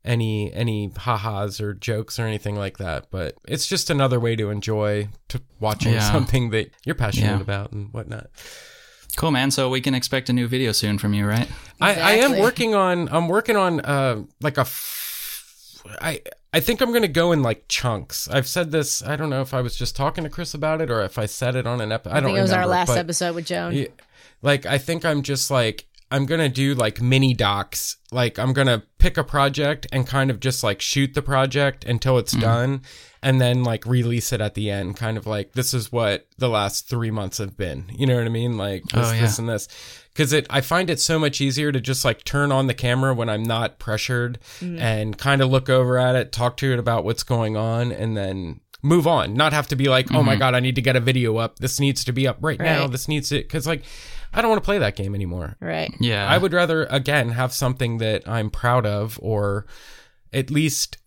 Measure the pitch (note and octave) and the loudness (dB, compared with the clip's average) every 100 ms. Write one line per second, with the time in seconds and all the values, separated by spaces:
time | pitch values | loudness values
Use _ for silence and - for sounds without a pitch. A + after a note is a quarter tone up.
0 | - A#2 A2 G#2+ G#2 - A#2+ G#2+ G#2 - | 0 0 0 -2 -4 -2 -2 -2 -4 -6
1 | B2 A2 A2 G2+ G#2 F#2+ G#2 F#2+ - G#2+ | -2 -2 -2 -4 -4 -4 -8 -6 -4 -4
2 | A2+ - A2+ G#2+ G#2+ G#2 G2 - F#2 D2+ | -4 -4 -4 -4 -4 -4 -6 -6 -6 -6
3 | - F#2+ D2+ - - C#3 - F#3+ - D3 | -6 -6 -6 -8 -8 -6 -2 -2 0 2
4 | C3+ B2 A#2 A2 G#2 G#2 A2 G#2+ G#2 G#2 | 2 2 0 -2 -2 -4 -2 0 0 -2
5 | G2+ - - - - _ G#2+ G#2+ A#2 A2+ | -4 -10 -10 -10 -10 _ -2 0 2 4
6 | G#2 D3 C3 C3 A#2+ A2 - _ B2+ B2+ | 4 2 2 2 2 -2 -4 _ -6 -2
7 | A2+ - G#2 G#2 G2 G2 G#2 G#2+ G2+ A2 | 0 2 2 0 -2 -4 -6 -10 -10 -12
8 | G#2+ A2 - - - - - - - - | -10 -12 -14 -20 -20 -20 -20 -20 -20 -20
9 | - - D#3 C3 C3+ C3+ B2+ C3 C3+ C3 | -10 -4 0 2 0 0 0 0 0 -2
10 | - C3+ B2 B2 A#2+ B2+ B2 G#2+ G#2 G2+ | -2 -4 0 0 0 0 0 0 0 0
11 | G#2 G#2 G2+ A2 - - - - F#3 F3+ | 0 0 2 0 -2 -8 -16 0 2 4
12 | E3+ G#3+ C4 A#3 A3+ B3+ A#3 G#3 F#3 F3+ | 4 6 4 4 2 2 2 2 2 0
13 | D3+ D#3 E3+ G3 A3 G#3+ F#3 E3 - C#3 | 0 0 2 0 2 2 2 0 0 0
14 | C3 A2 - _ D3 C#3 C3 - - - | 0 -2 -8 _ -2 0 -2 -4 -10 -10
15 | - - - - - - - - - G#2+ | -10 -10 -12 -14 -16 -20 -20 -20 -16 -6
16 | E3 D3+ - - _ D#3+ - A#3+ A#3+ A#3 | -6 -6 -10 -20 _ 0 2 0 2 2
17 | G3+ D3+ F3 D#3+ A#2+ A2 - - B2+ G#2+ | 2 4 4 4 2 -2 -4 -2 -2 -2
18 | - - - C3+ C3 F3+ E3+ D#3 C#3+ - | -6 -10 -2 0 0 -2 0 0 0 -4
19 | A#2 D3 D#3 C3+ C3 C3 B2 - A#2+ - | -4 -4 -2 -2 -2 -2 -2 -4 -4 -2
20 | C#3 E3+ D#3 - E3 D3+ D#3 D#3+ D3+ A2+ | -2 -2 -6 -6 -8 -4 -2 0 0 0
21 | G2 - G#2+ - B2 B2+ A#2+ B2 G#2+ A2+ | -2 -4 -6 -4 -2 -2 -2 -4 -2 -4
22 | - D3+ C#3 G3 F#3+ F#3 F3+ F3+ F3 - | -2 0 2 2 2 2 2 2 2 0
23 | E3+ E3 F3 E3+ E3 F3 E3+ D#3 - - | 0 -2 -2 -4 -4 -4 -2 -2 -4 -10
24 | _ _ - _ C#3+ C#3 B2+ C#3 C3 E3 | _ _ -20 _ 0 0 0 -2 -2 -2
25 | E3 D3 C3+ C3+ - C3+ A2+ - - _ | 0 0 -2 -2 0 2 0 -2 -16 _
26 | _ C3+ C#3 E3 D3 A#2+ C#3 C3 A2 A2 | _ -2 0 0 0 2 0 2 0 0
27 | B2 C3 C3+ A#2 G2+ G2+ F#2+ - - - | 2 4 4 4 2 0 -4 -6 -8 -10
28 | _ - A#2+ - B2 C3 C3+ A2+ - _ | _ -2 -2 0 0 2 4 2 -2 _
29 | F3 - - D3 C#3 C#3 D3 D3 - C#3 | 4 4 0 2 2 2 -2 -2 -4 -4
30 | B2 C3+ C3+ G#2 C3 B2+ A2+ G2 - C#3 | 0 0 0 0 -2 0 -2 -2 -2 0
31 | C#3 C#3+ C3+ C3+ C3+ C#3+ C#3 - - A#2+ | 0 -2 0 0 2 2 0 -2 -4 0
32 | C3 B2 A2+ - A2+ A#2 B2+ C#3 C3 - | 2 2 2 0 2 2 2 -2 -8 -20
33 | - _ C#3 C3 B2 B2 B2 A2+ A2 B2 | -20 _ 2 4 4 4 0 -2 0 2
34 | A#2 A#2+ - A2+ G#2+ G2+ G#2 G2 F#2+ G2+ | 2 0 -2 -2 -2 -2 -4 -2 -4 -4
35 | A2+ A2 G#2+ G#2 G2 B2+ B2+ B2+ G#2 A#2 | -6 -4 -4 -6 -4 -4 -2 -2 -2 0
36 | A2 G2 _ - B2+ G#2+ G2 - - A#2+ | 0 -2 _ -4 0 2 0 -4 -4 -4
37 | A2+ A2 F#2+ - G2 - F#2 C2+ F#2 A#2 | -2 -4 -4 -6 -8 -6 -6 -6 -10 -2
38 | C3+ B2 A#2 A2+ A#2+ A2+ G2+ F#2+ - - | 2 2 0 -2 -2 -2 -4 -6 -2 0
39 | A#2 A2+ A2+ G#2+ A#2 G#2+ - - - - | 2 2 2 0 -2 -4 -6 -16 -20 -20
40 | _ - C#3+ D3 - C#3 B2+ E3+ F3 D#3 | _ -2 2 2 2 -2 0 0 0 0
41 | - D#3+ D3+ C3+ C#3 C3 D3 C3 C3 C3 | 0 2 2 0 -2 0 0 -2 -2 0
42 | C3 A2+ - C#3+ C#3+ C3+ C3+ B2+ B2 B2 | 0 -2 -2 0 2 2 2 0 0 2
43 | C3+ A#2+ A#2 G#2+ A2+ A2+ A#2 _ - G#2+ | 2 0 0 -2 0 0 -2 _ -4 -4
44 | - B2 A#2+ A#2+ - - F3+ E3+ A#2 A2 | -2 -2 -2 -6 -14 -10 -8 -2 0 0
45 | G#2+ G#2 C#3 C#3 B2+ C3 C3 B2+ B2+ B2+ | -2 -2 0 4 4 4 4 4 4 4
46 | B2+ B2+ B2 - B2 B2 C3+ A#2+ A#2 A2+ | 4 2 0 -2 -2 0 0 0 0 0
47 | F2 A#2 - A#2+ A2 G#2+ A2+ A2+ A#2+ - | 0 -4 0 0 0 0 0 0 -2 -2
48 | A2 G#2+ F#2+ F#2+ E2+ - _ - C#3 F3 | -2 -2 -2 -4 -6 -10 _ -4 4 6
49 | D#3 D3+ C#2+ A2+ D3+ D3+ C#3 C3 C#3 B2+ | 6 2 2 2 2 2 0 0 4 4
50 | C3 B2 - A#2+ C3 B2 B2+ B2+ C3 B2+ | 4 4 4 4 4 4 2 2 2 2
51 | A#2+ C3 A#2 A2 A2+ - C3 - C#3 C3 | 4 2 2 2 -2 -2 -4 0 0 0
52 | - B2 C3 - D#3 C3+ E3+ D3+ C#3 B2 | -2 0 0 0 -4 0 0 2 0 -2
53 | - D3+ - C#3+ - C3 C#3 D#3 - - | -2 -2 0 -4 -2 -4 -2 -4 -6 -18
54 | - - - - A3+ G#3+ - G3+ G#2+ - | -12 -10 -4 0 2 2 2 2 0 -2
55 | G2 G2+ F#2 F2 D#2+ - E3+ - D#2+ - | -4 -4 -4 -6 -8 -8 -6 -6 -6 -2
56 | A#2+ D3+ - E3 F#3 F3 F3 D#3+ D3+ C#3 | 0 0 2 2 2 2 2 0 0 -2
57 | C3 D3 A#2 A#2+ B2+ - B2+ C3 A#2+ A#2 | 0 0 0 -2 -2 0 -2 0 -2 0
58 | A2 G#2+ - A2+ G#2+ - A#2+ B2 G#2+ G#2 | 0 -2 -2 -4 -2 0 2 2 2 -2
59 | A2 A2 A2 G#2+ G2+ G2+ - - - - | -4 -6 -2 0 0 -2 -6 -18 -20 -20
60 | - _ - - C3+ D3+ D#3 - - - | -20 _ -6 -4 0 2 2 0 -6 -8